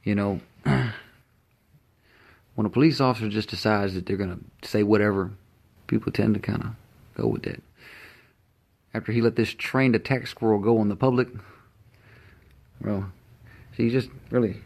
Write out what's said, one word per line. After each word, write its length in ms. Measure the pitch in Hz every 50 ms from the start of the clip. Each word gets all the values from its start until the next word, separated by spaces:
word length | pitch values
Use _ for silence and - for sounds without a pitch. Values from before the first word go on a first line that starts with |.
You 120 | _ 104 104
know, 260 | 101 101 101 98 - - _
<clears throat> 120 | _ - -
when 280 | 147 139 131 127 117 107 - - - _ _ _ _ _ _ _ _ _ _ _ _ _ _ _ _ _ _ _ _ _ _ _ - - _ _ _ _ -
a 120 | 107 104
police 300 | - 117 143 165 139 -
officer 280 | 139 127 123 110 110 107
just 220 | 101 110 104 -
decides 440 | - 95 - 107 107 101 101 98 95
that 120 | 92 90
they're 100 | - 101
gonna 220 | 95 101 92 87 92 - - _ _
say 200 | - - - 107
whatever, 500 | 104 101 107 107 104 104 101 98 95 95 104 - _ _ _ _ _ _ _ _ _
people 240 | - 117 113 113 -
tend 220 | - - 107 110 107
to 60 | 101
kinda 360 | - - 107 113 110 107 110 - - _ _ - - - -
go 120 | - - 57
with 140 | 53 -
that. 200 | - - - - - _ _ _ - - - - - - - - _ _ _ _ _ _ _ _ _ _ _ _ _ _ -
After 180 | 110 110 -
he 80 | 110 117
let 160 | 113 117 113
this 140 | - 113 -
trained 440 | - - - - - 131 135 131 117
attack 320 | 107 - - 135 123 110
squirrel 320 | - - - - 110 110 101
go 200 | 98 110 117 113
on 100 | 107 104
the 80 | 101
public, 320 | 90 - 131 123 123 123 - - 104 - - - - _ _ _ _ - - _ _ _ - - - - - - - _ - - - _ _ _ -
well, 320 | - 104 104 95 98 95 92 - _ _ - _ - - - - - - -
see, 80 | - 117
he's 80 | 117
just 160 | 117 131 120 - - - - -
really 260 | - 127 120 104 95 - -